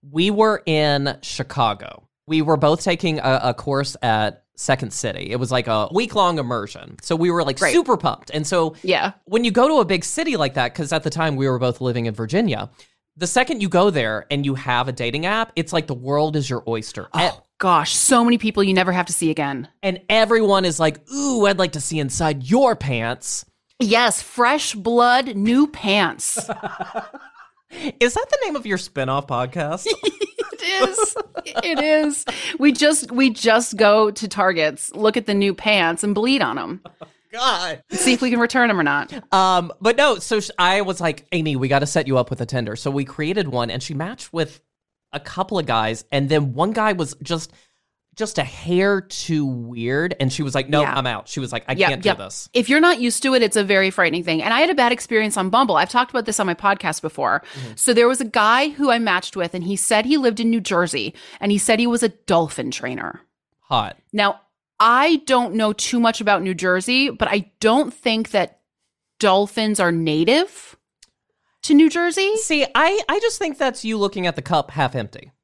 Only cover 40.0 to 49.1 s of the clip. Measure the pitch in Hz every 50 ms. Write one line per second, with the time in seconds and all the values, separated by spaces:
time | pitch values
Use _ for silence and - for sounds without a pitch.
40 | 285 294 233 185 - - 220 214 202 - - - 180 180 190 202 202 190 185 -
41 | 170 165 147 - - _ - 175 156 156 143 131 131 131 139 139 143 147 - 170
42 | 156 135 135 127 123 - 131 - 120 113 - 127 117 107 107 117 - 143 139 143
43 | 139 131 - - 151 156 190 208 185 147 127 123 120 117 92 127 131 - 156 139
44 | 160 185 240 - - - - 165 156 143 - _ _ _ _ _ _ _ _ _
45 | _ _ - 147 - - - - 190 190 214 185 156 131 120 113 110 110 117 113
46 | - _ - 139 143 135 156 151 147 135 120 135 165 202 220 226 214 214 202 180
47 | 160 135 - _ 156 - 175 160 160 - _ _ _ _ _ _ _ _ _ _
48 | _ _ _ - 220 214 - - 143 131 - - - 160 180 180 190 202 202 190
49 | 185 190